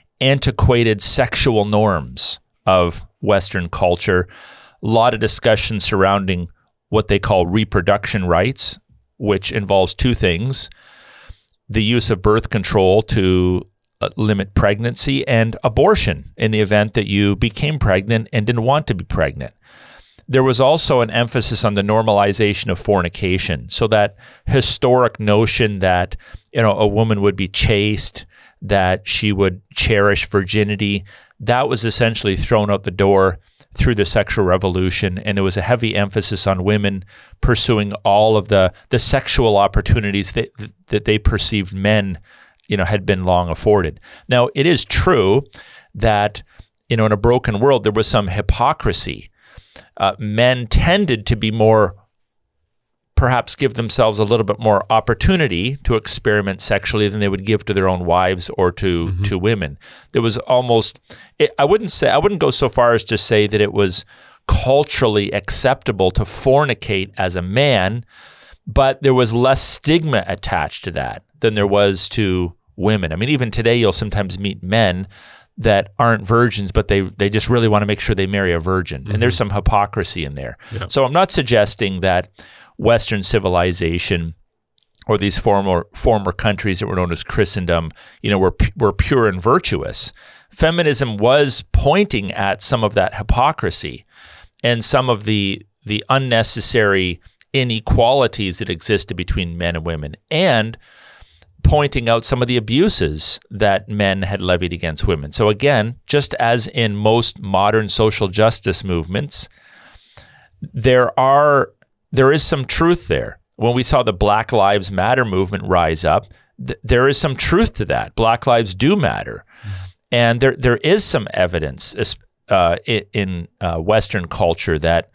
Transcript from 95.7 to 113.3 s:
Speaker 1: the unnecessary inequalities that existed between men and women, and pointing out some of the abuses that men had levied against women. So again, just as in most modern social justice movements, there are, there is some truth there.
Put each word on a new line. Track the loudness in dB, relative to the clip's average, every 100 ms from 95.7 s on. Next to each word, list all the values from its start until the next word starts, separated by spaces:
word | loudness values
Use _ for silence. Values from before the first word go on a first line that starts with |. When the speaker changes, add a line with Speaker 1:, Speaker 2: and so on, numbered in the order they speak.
| _ -6
Speaker 1:
the | -6 -2
unnecessary | -2 2 0 0 0 0 2 2 2 0 -6 _ _ _
inequalities | -4 -2 -4 0 2 2 2 0 -2 -6 -6
that | -8
existed | -6 -2 -2 -2 -8
between | -4 -4 -4 -4
men | -4 -4
and | -6
women, | -8 -10 -14 _
and | -2 2 0 -2 -8 _ _ -20 -20 -20 _ _ _
pointing | 2 2 2 0 0
out | 0 0
some | -2
of | 0
the | 0
abuses | 0 2 2 2 -2 -2 -4 -4 -8
that | -2 0 0 -2
men | -2 0 0
had | -4 -4
levied | -2 -2 -2
against | -6 -8 -4 -2
women. | -2 -4
So | 0 0
again, | 2 2 0 -2 -6 -4
just | -2 -2
as | -2 0 0 -2
in | -2 -2 0
most | 2 2 0 -4
modern | -4 0 2 2 0
social | 0 0 0 -4
justice | 2 0 2 -2 -4
movements, | -4 -4 -4 -6 -4 -4 -4 _ _ -20 -20 -20 _ -20 -20 _ _ _
there | -12 -2 4 4 4 2
are, | 2 4 4 2 0 _ _ _ _
there | 2 4
is | 4
some | 2 -2 -4
truth | 0 2 0 0
there. | -4 -4